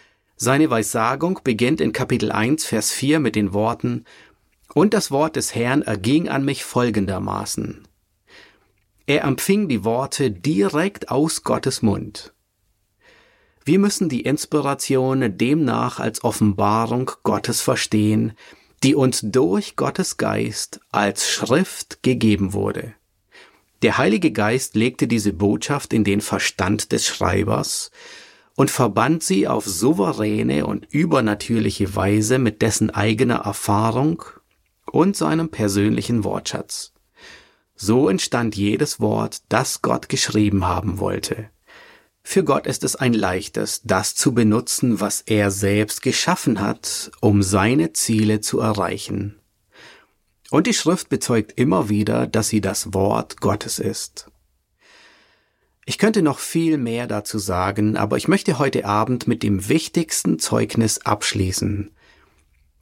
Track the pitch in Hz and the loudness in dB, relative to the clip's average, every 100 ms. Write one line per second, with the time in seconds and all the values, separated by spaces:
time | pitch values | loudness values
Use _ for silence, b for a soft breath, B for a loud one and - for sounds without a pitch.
0 | B B B - 117 139 156 113 107 117 | B B B -4 0 2 4 2 0 0
1 | 117 139 170 185 135 107 120 160 143 - | 0 0 -2 -2 -2 0 2 2 0 -2
2 | 127 123 107 101 113 156 - 110 - - | -2 -2 0 0 0 0 0 -2 -2 -2
3 | 135 156 123 107 98 101 107 117 123 120 | 0 2 2 0 0 0 -2 -2 -4 -4
4 | b b b b _ _ _ 147 202 214 | b b b b _ _ _ 2 4 2
5 | - 139 156 139 - 117 120 139 - 101 | 0 0 0 -2 -4 -2 0 0 0 -2
6 | 101 151 160 139 139 135 - 123 123 104 | 2 2 2 -2 -2 -4 -2 0 2 0
7 | 95 92 98 98 104 - - - - _ | -2 -4 -4 -6 -6 -6 -8 -10 -20 _
8 | _ _ _ b b b b _ _ _ | _ _ _ b b b b _ _ _
9 | - 147 139 131 - 202 190 113 104 117 | -2 0 0 0 0 0 2 0 0 -2
10 | 135 - 131 92 139 180 196 147 190 - | -4 -2 -2 0 0 2 2 0 -2 -4
11 | - 127 160 - - 113 - - 107 95 | -4 0 0 -2 -2 -2 -2 0 0 0
12 | - - - _ _ _ _ _ _ _ | -6 -14 -20 _ _ _ _ _ _ _
13 | b b b b b b - 185 202 - | b b b b b b 0 4 4 2
14 | 175 120 127 131 - 147 139 139 - 131 | -2 0 0 -2 0 -2 0 -4 0 2
15 | 131 131 120 90 120 156 135 117 120 - | 2 2 0 0 2 2 2 0 -2 -4
16 | 113 107 117 - 107 98 104 110 113 123 | -6 -2 -4 2 2 4 2 2 0 -2
17 | 127 - - 101 - 113 - 123 - 110 | -4 -4 -2 -2 -2 -2 0 0 0 2
18 | 107 110 113 B B B B B 131 147 | 4 2 0 B B B B B 2 4
19 | 131 - 107 127 160 202 202 - 135 156 | 2 2 0 2 2 2 -2 -4 -2 -2
20 | 185 - 104 104 117 107 - - _ - | -4 -2 -2 -2 -2 -6 -10 -14 _ 0
21 | 101 98 - - 107 143 190 - - - | 0 0 -4 -4 2 2 2 -6 -14 -2
22 | 127 123 110 101 95 98 101 - 113 - | 0 2 4 4 0 -2 -4 -4 -10 -16
23 | _ _ _ b b b b _ 117 - | _ _ _ b b b b _ 0 2
24 | 156 214 165 - 104 131 - 107 120 - | 2 2 2 2 0 0 -2 0 0 0
25 | 123 117 101 85 101 110 - 143 - 117 | 0 2 0 2 0 0 -2 -4 0 0
26 | 101 101 - 98 - - 92 110 - - | 2 0 -2 -2 -2 -2 -2 -2 -2 -2
27 | - - 92 95 98 113 - - - B | -2 -2 0 0 0 -2 -2 -6 -10 B
28 | B B B B B - 135 - 117 104 | B B B B B 0 0 2 2 2
29 | 123 160 - 190 - 113 101 87 120 175 | 2 0 0 0 2 -2 -4 0 0 2
30 | 180 113 107 107 120 139 - 101 - 143 | 0 0 -2 0 0 0 0 -4 -4 -2
31 | 165 143 110 104 - 113 101 - 95 98 | 2 2 2 -2 -2 0 0 -2 -2 0
32 | 95 107 107 131 120 - 113 - 107 - | 2 2 2 2 0 0 0 2 0 0
33 | 104 110 123 - 104 - - 104 113 117 | 0 2 0 0 -4 -6 0 2 2 0
34 | 147 170 - - _ _ _ _ - - | 0 -2 -8 -20 _ _ _ _ -4 2
35 | 180 196 156 160 160 - 107 98 104 117 | 2 2 0 0 -2 -2 0 2 2 0
36 | 110 117 98 98 - - - - - _ | -2 -2 -2 -4 -6 -8 -8 -12 -14 _
37 | _ B B B B B B - 92 120 | _ B B B B B B -6 2 4
38 | 165 190 - 123 117 95 101 117 147 - | 4 2 0 -2 -2 0 0 0 -2 0
39 | 107 110 113 - - 113 131 - - - | 0 0 -2 -8 -2 0 0 -4 -2 -2
40 | - 135 - 107 104 98 92 90 101 90 | -2 -4 0 2 2 2 0 -2 -4 -4
41 | 98 95 - - 107 _ B B B B | -4 -4 -6 -8 -10 _ B B B B
42 | B _ - 190 151 135 - - 135 - | B _ -2 0 2 0 0 -4 -4 0
43 | 127 113 95 92 - 110 104 - 110 95 | 0 2 0 -2 -4 -6 -6 -6 0 0
44 | 95 - 143 120 110 110 - - 127 101 | 0 0 2 4 4 2 0 -2 0 0
45 | 101 - - 107 101 98 101 104 107 - | -2 -4 0 2 2 2 2 2 0 -2
46 | 131 - - 180 - 104 104 - - - | -2 0 0 0 0 0 -2 -4 -6 -8
47 | - - 107 101 92 98 104 139 160 - | -10 0 4 4 4 2 4 2 0 -2
48 | - 110 107 107 - - 113 101 90 95 | 0 2 2 0 -2 -2 0 0 -2 -4
49 | - 98 101 - _ _ _ B B B | -6 -6 -6 -10 _ _ _ B B B
50 | B _ _ _ - 147 180 214 156 180 | B _ _ _ 0 2 2 0 0 0
51 | - 135 - 117 - - 131 180 107 104 | -2 -4 2 0 0 0 2 2 2 0
52 | 107 117 120 113 107 110 95 98 95 95 | 2 0 0 0 0 0 0 -4 -4 0
53 | 98 113 - - - 101 - - - - | 0 0 -4 -4 -2 -2 -4 -6 -4 -6
54 | - - - _ _ _ _ _ b b | -10 -14 -20 _ _ _ _ _ b b
55 | b b b b b b b b - - | b b b b b b b b -10 0
56 | 208 214 151 - - 165 165 151 117 117 | 2 4 2 0 -4 0 2 0 0 -4
57 | 120 107 - 110 95 90 95 104 107 110 | -4 -4 -4 -6 -2 0 0 2 0 2
58 | 104 - - 196 - 135 139 127 101 104 | 0 0 2 2 2 0 0 0 0 0
59 | 113 123 - 117 110 98 101 160 - 170 | 0 -2 0 0 0 0 2 0 0 -2
60 | 165 - 180 160 - 117 110 117 113 - | -2 -2 0 -2 0 0 2 2 0 0
61 | - 107 - 104 92 92 98 101 101 b | -2 -2 -2 -2 -2 -2 -2 -4 -8 b
62 | b b b b b _ _ _ | b b b b b _ _ _